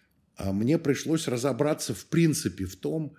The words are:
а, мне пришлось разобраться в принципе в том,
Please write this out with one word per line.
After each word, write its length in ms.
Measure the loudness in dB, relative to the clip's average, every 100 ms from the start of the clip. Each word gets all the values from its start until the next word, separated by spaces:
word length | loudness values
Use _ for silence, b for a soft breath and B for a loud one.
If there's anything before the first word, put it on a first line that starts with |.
| b b _ -8
а, 160 | -2
мне 260 | 0 2 2
пришлось 500 | 2 0 0 -2 0
разобраться 640 | 0 0 2 0 0 -4
в 120 | -8 -2
принципе 600 | 2 4 2 -2 -4 -8
в 100 | -6
том, 400 | -4 -4 -6